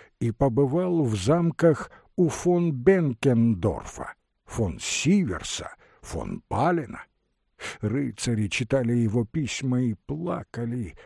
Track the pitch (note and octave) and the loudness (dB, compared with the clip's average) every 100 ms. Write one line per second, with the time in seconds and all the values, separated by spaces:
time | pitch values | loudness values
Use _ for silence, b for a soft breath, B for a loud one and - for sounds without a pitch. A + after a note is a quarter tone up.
0 | B - A#2 A2 C#3 A2+ C#3 D#3+ F#3 E3+ | B -4 -4 0 0 2 2 2 0 0
1 | C3 G#2 F#2+ E3+ E3+ - E3+ D3 - B | 0 0 2 2 2 4 4 4 -2 B
2 | B - E3+ - F3 F3 E3+ C3 B2 F#3+ | B 0 0 2 2 2 2 2 4 4
3 | D#3 A#2 C#3 A#2 A#2 F#2+ F#2+ D2+ - - | 4 0 2 4 4 2 0 -2 -8 -12
4 | - - _ _ - - G2+ - - - | -12 -14 _ _ -10 -4 -2 -4 -6 -2
5 | D3 G3+ C#3+ E2+ - - - - b b | 2 2 2 -4 -8 -10 -12 -16 b b
6 | - D#2 G1+ - - A2 D3+ E3+ C#3 - | -12 -8 -8 -8 -6 0 2 0 -2 -12
7 | - _ _ _ _ - B B G#2+ B2+ | -18 _ _ _ _ -16 B B -2 -2
8 | C3+ G#2+ B2 A2 G#2 - B2 C3+ A#2 A#2+ | -4 -4 -2 0 0 -2 0 0 2 2
9 | A2+ A#2 A2 E3 C3+ - C3 B2+ B2+ G#2 | 2 0 -2 -2 -4 -4 -2 0 0 -4
10 | - D3 F3 F3+ - - A#2 B2 F#2 - | -8 -8 -6 -6 -8 -8 -6 -6 -8 -12